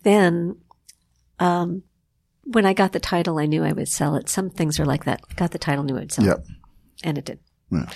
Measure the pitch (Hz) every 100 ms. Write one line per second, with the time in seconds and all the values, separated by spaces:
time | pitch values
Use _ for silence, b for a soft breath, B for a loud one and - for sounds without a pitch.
0 | 208 208 180 170 170 - _ _ _ -
1 | _ _ _ - 180 175 175 180 - _
2 | _ _ _ _ 285 226 196 190 190 175
3 | - 175 170 156 151 156 156 156 - -
4 | 147 151 - - 190 - 160 151 147 143
5 | - - - - 175 - - 143 143 127
6 | - - 98 - - - - _ _ -
7 | 160 147 - - _ _ - 80 -